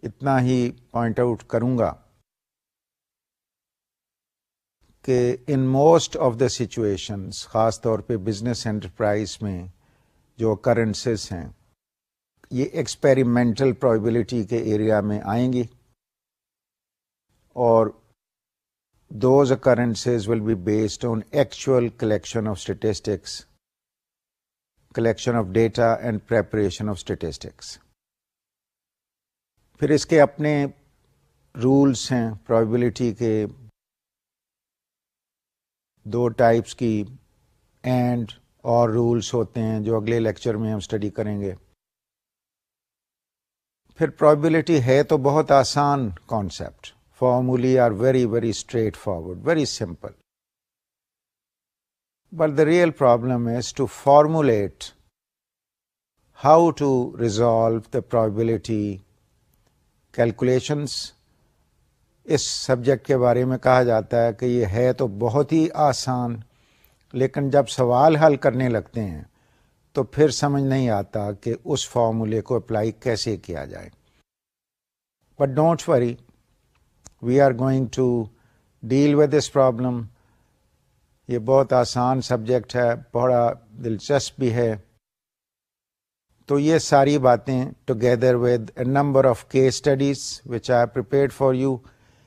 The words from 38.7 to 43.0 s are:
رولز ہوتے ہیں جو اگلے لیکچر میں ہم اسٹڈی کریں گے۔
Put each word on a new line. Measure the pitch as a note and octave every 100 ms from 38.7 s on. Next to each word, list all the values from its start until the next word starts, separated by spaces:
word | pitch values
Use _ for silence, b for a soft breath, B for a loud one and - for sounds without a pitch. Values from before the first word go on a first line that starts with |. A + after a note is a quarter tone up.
| A#2+ A#2+
رولز | A2+ A#2 A#2+ -
ہوتے | B2 A2+ A#2+
ہیں | A2 A2
جو | G#2+ A2+
اگلے | G#2 A#2
لیکچر | A2+ G2 B2
میں | G#2+ A2
ہم | G#2+
اسٹڈی | - G#2+ G#2
کریں | G#2 G#2+ G#2
گے۔ | G2+ F2+ _ _ _ _ _ _ _ _ _ _ _ _ _ _